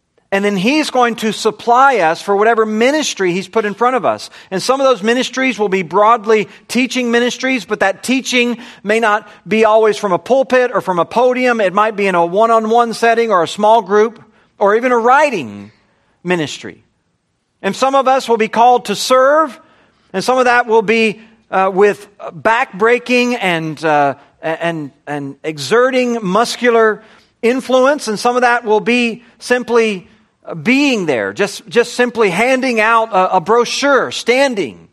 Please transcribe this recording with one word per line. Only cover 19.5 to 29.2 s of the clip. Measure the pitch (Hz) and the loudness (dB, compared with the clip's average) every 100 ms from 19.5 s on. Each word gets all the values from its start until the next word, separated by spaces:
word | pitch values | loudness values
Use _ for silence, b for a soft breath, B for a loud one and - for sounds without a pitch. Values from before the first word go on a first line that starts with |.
| - b b b b b | -6 b b b b b
and | 190 | -6
some | 214 254 | -2 0
of | |
that | 247 240 240 | 2 2 2
will | 220 | 0
be, | 202 226 220 - B B B | 2 0 0 -4 B B B
uh, | 190 190 | -2 0
with | 185 208 180 - - | 2 2 0 -10 -18
backbreaking | 127 165 214 226 269 185 226 240 240 247 247 240 | -16 -4 -2 0 -2 -2 0 0 0 0 0 -2
and, | 190 165 160 143 | -2 -2 -4 -4
uh, | 156 147 139 127 b b | 0 2 0 -2 b b
and, | 160 160 170 160 139 _ - | -8 -4 -4 -6 -10 _ -10
and | 147 139 139 | -10 -10 -10
exerting | 156 151 131 226 262 254 247 233 | -10 -8 0 2 2 0 -2 -2
muscular | 185 196 233 - 240 226 220 208 b b b b | -2 0 -2 -2 0 2 2 0 b b b b
influence, | 226 254 - 262 262 294 220 | -2 -2 0 2 2 0 -4
and | 208 | -4
some | 240 247 | -2 2
of | |
that | 240 240 | 2 0
will | 233 214 | 0 0
be | 185 247 233 208 | 2 0 0 -6